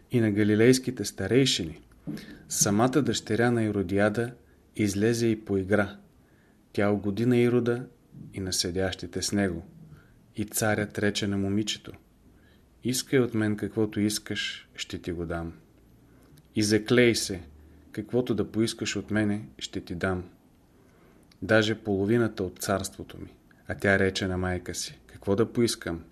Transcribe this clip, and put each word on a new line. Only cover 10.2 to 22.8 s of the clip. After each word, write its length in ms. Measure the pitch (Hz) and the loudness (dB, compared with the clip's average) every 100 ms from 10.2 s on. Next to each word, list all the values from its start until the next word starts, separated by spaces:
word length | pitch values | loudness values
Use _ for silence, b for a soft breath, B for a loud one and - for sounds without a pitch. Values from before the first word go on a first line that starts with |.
| _ - | _ -8
И 80 | |
царят 540 | 104 - 107 104 104 - | -6 -2 0 0 -2 -2
рече 280 | 101 101 101 | -2 0 -2
на 100 | 98 | -2
момичето: 560 | 98 101 110 - - - _ _ b b b b b _ | 0 0 -2 -6 -12 -18 _ _ b b b b b _
"Искай 360 | 117 127 - 139 | -4 -4 0 2
от 140 | 120 | 2
мен 220 | 110 107 104 | 0 0 -2
каквото 440 | 98 110 107 107 | -4 -2 -2 0
искаш, 680 | 104 104 - 104 - - - | 0 -2 -6 -6 -6 -10 -16
ще 240 | - - 98 | -12 -10 -8
ти 140 | - | -6
го 140 | 85 82 | -6 -4
дам. 260 | 85 82 82 - _ _ b b b b b _ | -6 -8 -12 -20 _ _ b b b b b _
И 80 | 110 | 0
заклей 520 | 104 107 107 120 120 | 2 2 4 4 6
се, 280 | 104 - 90 - b b b b | 4 -2 -8 -12 b b b b
каквото 420 | - 104 240 - | -10 -2 -2 0
да 160 | 104 92 | -2 -2
поискаш 460 | 107 113 - 107 104 | -2 -2 -2 -6 -6
от 140 | 95 | -2
мене, 380 | 104 104 104 127 - | 0 0 -2 -8 -14
ще 220 | - 95 | -12 -10
ти 140 | - | -8
дам. 300 | 87 95 92 87 - _ _ b b b b b b b _ | -4 -2 -4 -8 -18 _ _ b b b b b b b _
Даже 320 | 92 110 107 | 2 4 4
половината 720 | 107 107 95 101 120 110 - | 0 -2 0 2 2 2 -2
от 140 | 90 - | -6 -4
царството 600 | - 95 | -2 -2